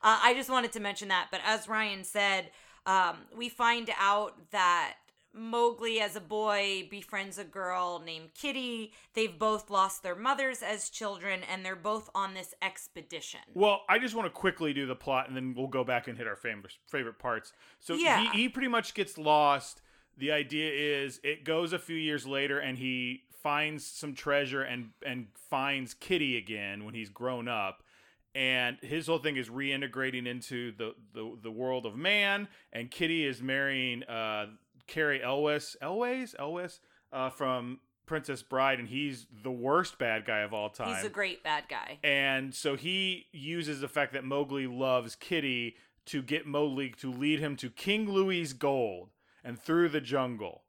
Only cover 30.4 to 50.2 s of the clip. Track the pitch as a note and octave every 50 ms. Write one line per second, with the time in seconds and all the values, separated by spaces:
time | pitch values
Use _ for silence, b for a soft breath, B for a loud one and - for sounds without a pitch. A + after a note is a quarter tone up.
30.4 | A#2 - C3+ B2 A#2+ A#2+ G#2+ G2+ A2+ A2 - - A2+ G#2 G2+ A2 A2 A#2 A2+ A#2
31.4 | G#2 A2+ A2 A2+ B2+ C3 C3 B2+ - A2+ G2+ B2 D#3 F#3 G#3 G#3 G3+ G3+ G3 G3+
32.4 | G#3 G3 b b b b b A2+ A#2+ B2 - - E3+ D#3+ E3 E3 D#3 C#3 B2+ A2+
33.4 | B2 C3 C3+ C#3 C#3 C#3 C3+ C3 B2+ B2+ A#2+ A#2+ B2+ - A#2 A2+ A2+ A2 G#2+ G#2+
34.4 | G#2 G#2 G#2+ - _ _ _ B2+ _ - - D#3+ D#3 D3 C#3+ C3+ A#2+ B2 C3+ C#3+
35.4 | D3+ D3+ D3 D3 D3 - - - C3+ D3 F3+ G#3+ A#3+ B3 B3 C4 B3+ A3+ - -
36.4 | C#3 D3 E3 F3 F3+ F3 - - b b b b b b C3 C3+ C3 C3 C3 -
37.4 | D3 C3 B2+ B2+ A#2+ B2 B2+ C3+ _ _ _ _ _ - D#3+ D#3 - - C#3 B2+
38.4 | - _ - C3 C3+ C3+ C3+ B2 A#2+ G#2+ A#2+ C3+ D3 C#3+ C3+ A#2 A#2 _ - G#2+
39.4 | G#2 C3+ B2+ A#2+ A#2+ C3+ D3 F3 F3+ - - - B2+ A#2 A2 A2 G#2 A#2+ A2+ G#2+
40.4 | G#2 G#2 A2 G#2+ G#2 G#2+ - - A#2+ G2 F#2+ F#2+ G2 G#3+ - G3 G3+ F#3 F3 -
41.4 | _ D#3 D3+ D3 D3 - C#3 A2+ - - D3 D3 - D3+ C#3 C#3 C#3 C#3 C3+ C3
42.4 | C3 C3+ B2+ - - D3 C#3 C3 B2+ E3+ F#3 F#3+ F#3+ F#3+ F#3 F3+ - _ - D#3
43.4 | C3+ D3+ E3 E3+ D#3+ D3 D3+ C3+ C3+ C3+ - D3+ C#3+ C3 C3 C#3 B2+ C3 C#3 C#3+
44.4 | D3 C3+ C#3 C#3 C3+ B2+ A#2+ B2 C3 C3 B2+ B2+ A#2 A2+ - - - - F3+ E3
45.4 | C#3+ C3+ B2+ B2 A#2+ A#2 - b b b b b b - - D3 C3 C3 D3 D#3+
46.4 | D#3+ D3 C#3 D3 D3 D3 C3+ C3 C#3 B2+ A2+ - - C3 B2+ B2 C#3 D3 D#3 D3
47.4 | D#3 D3 C#3+ B2+ - B2+ - - - F#3+ G3+ G#3+ A3 G3+ G3 F#3+ G3 F#3+ F#3 F3
48.4 | E3+ D3 C3+ A#2+ - C#3+ C#3 C3+ A#2+ G#2+ F#2+ F2+ F2+ G2+ _ b b b b b
49.4 | b A#2+ A#2+ A#2 - - D#3+ E3+ F3 E3+ C#3+ D#3 C3+ A#2 C3+ C#3+